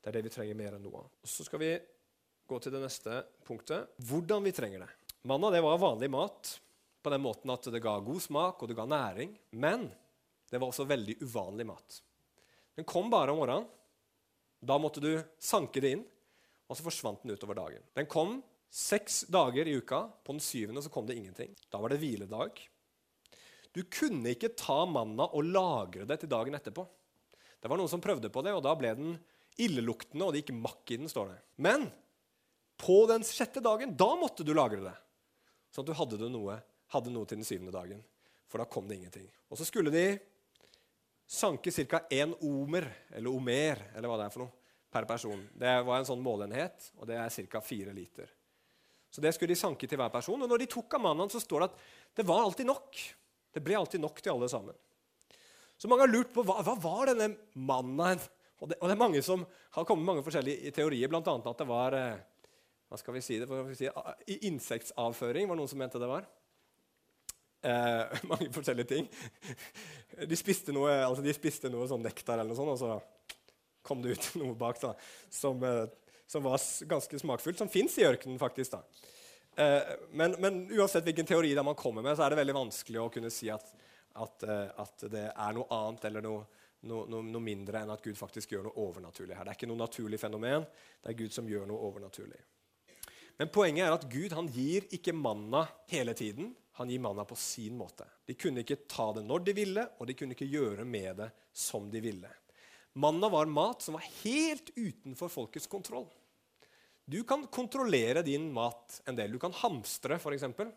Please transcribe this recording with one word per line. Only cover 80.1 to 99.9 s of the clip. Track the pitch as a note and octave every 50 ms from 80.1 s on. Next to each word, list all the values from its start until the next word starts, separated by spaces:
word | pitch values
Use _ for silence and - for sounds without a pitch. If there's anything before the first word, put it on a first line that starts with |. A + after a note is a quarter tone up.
men, | - D3 D#3+ F3 F3+ E3
men | F#3 G3 G3 F3+ F#3 F#3+
uansett | A3 G#3+ G3 F#3+ - E3+ D#3+
hvilken | E3+ D#3 E3 D#3+
teori | - F3+ E3 E3+ D3 C#3
da | C#3+ C#3
man | C#3+ D3+ -
kommer | - C3 A2 A2 A#2
med, | C#3 D3+
så | D3+ D3+
er | C#3 D3
det | D#3
veldig | C#3+ C#3 C#3 C3+
vanskelig | B2+ A2 - - - - A2+ A2+
å | A2+ A#2 -
kunne | B2 A2+ A#2 A2+
si | - A#2 G#2+
at, | G#2+ A2 - - - - - - - - _ _ _ G#2+
at, | A2 G#2+ _ _ -
eh, | G#2+ G#2+ G#2 G2+ G2 - - G#2
at | - _ - - G#2+
det | A2 G#2+ G#2 G#2+
er | - - G#2+ G#2 A2
noe | A#2+ - - A#2
annet | A2 G#2+ G#2+ A2+ A#2 - G#2+
eller | G#2+ G#2+ G#2+ A2
noe, | A2 G#2 G#2+ - _ _ - _ _ _ -
noe, | A2+ A2+ A2+ - -
noe, | A2+ A2+ A2
noe | A2 A2+ A#2
mindre | A#2 A2 G#2 G2 G2 G2 G2+ A2
enn | G#2+ G#2+
at | G#2+ G#2 -
Gud | A2+ G#2 -
faktisk | - F#2+ - A2 G#2 - A2
gjør | G2 F#2+ A2
noe | - - G#2+
overnaturlig | F#2+ E2+ F#2+ F2+ E2+ - - F#2+ F#2 F2+
her. | G2 F2+ -
Det | -
er | -
ikke | C3 A#2
noe | A#2 A#2
naturlig | A2+ A2+ - - A2+ G#2+ A2 G#2+
fenomen, | - G#2+ G#2+ G#2+ A2+ B2 C#3 D#3 D#3+ D3+ - - - - - _
det | - -
er | A2+ A2+
Gud | A2 G#2+ -
som | - A#2 A2
gjør | G#2 G#2 G2 G2+
noe | G#2+ A2+ A2 G2+
overnaturlig. | F#2+ G2+ G2+ F#2+ - - G2+ F#2+ F#2 - - _ _ _ _ _ _ _ _ _ - - - - - - - - _ -
Men | D3 E3+ -
poenget | G#3+ G3+ E3+ D3 E3 F#3
er | E3 D#3+
at | E3 D3+ C3
Gud, | A#2 C#3 F3+ G#3 E3
han | D#3 F3 D#3
gir | A2+ B2 C3 C#3+ E3+ G3+ G3 - G3+
ikke | E3 - F3+ E3
manna | D#3+ C#3+ A#2 G#2+ G#2 G#2 A2 B2 D3+ D#3+ D#3+ - - _ -
hele | F3+ D3 B2 A#2 A2+ -
tiden, | G#2+ G#2+ G2+ B2+ F3+ A#3+ B3 - _ _ _ -
han | B2 B2
gir | B2 B2+
manna | B2+ G#2+ G2 G#2 G#2
på | - A#2 -
sin | - - - - A2 G#2+ B2 B2
måte. | F#2+ E2+ - - - - _ _ _
De | - B2+ -
kunne | - F3 C3+ A#2+
ikke | A2 - C#3+ C#3 - -
ta | - - A2+ G#2+ G#2+
det | A2 G#2
når | G#2+ C#3 F3 F3
de | G3 G3+
ville, | G3+ G#3 F#3+ F#3 G#3+ A#3+ A#3+